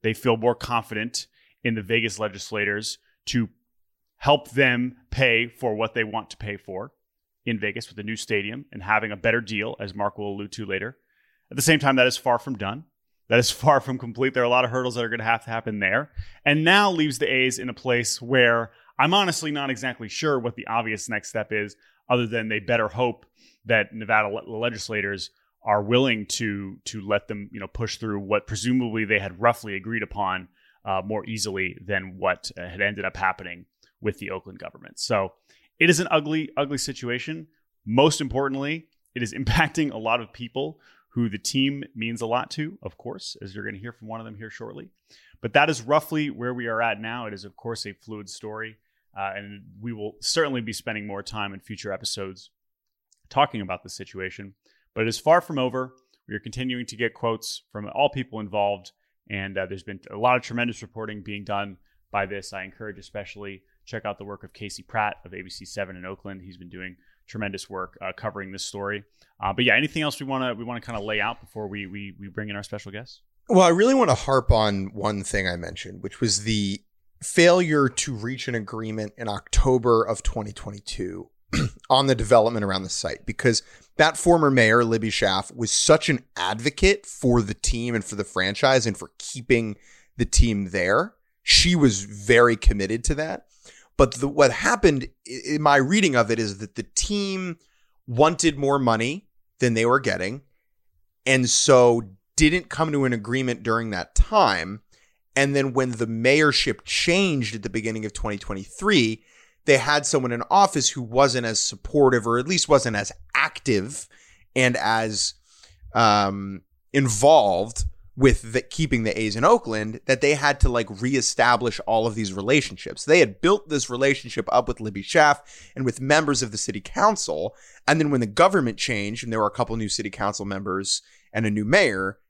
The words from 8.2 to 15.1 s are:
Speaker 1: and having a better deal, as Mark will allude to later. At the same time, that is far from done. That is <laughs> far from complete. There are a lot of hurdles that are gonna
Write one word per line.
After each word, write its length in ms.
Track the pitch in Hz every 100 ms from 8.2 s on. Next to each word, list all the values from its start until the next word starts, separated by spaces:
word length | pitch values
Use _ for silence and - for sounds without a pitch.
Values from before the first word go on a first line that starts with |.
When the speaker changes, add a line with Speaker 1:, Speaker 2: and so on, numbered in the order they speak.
| - 104 101 123 -
Speaker 1:
and 120 | 104
having 300 | 101 107 107
a 40 | 101
better 240 | 113 117
deal, 360 | 107 110 110 -
as 140 | 101
Mark 240 | 92 101 -
will 160 | 104
allude 180 | 101 104
to 140 | - 104
later. 320 | 95 107 - _ _ _ _ _
At 60 | -
the 60 |
same 160 | 151 156
time, 180 | 139 131
that 100 | 127
is 100 | -
far 220 | 131 120
from 200 | - 135
done. 260 | 98 123 - _ _ _ _
That 100 | 117
is 120 | 120
<laughs> 120 | -
far 180 | 143 139
from 180 | 135 127
complete. 360 | 120 110 131
There 80 | 131
are 40 | 120
a 40 |
lot 140 | 123
of 60 | 123
hurdles 260 | 127 127 120
that 80 |
are 40 |
gonna 160 | 117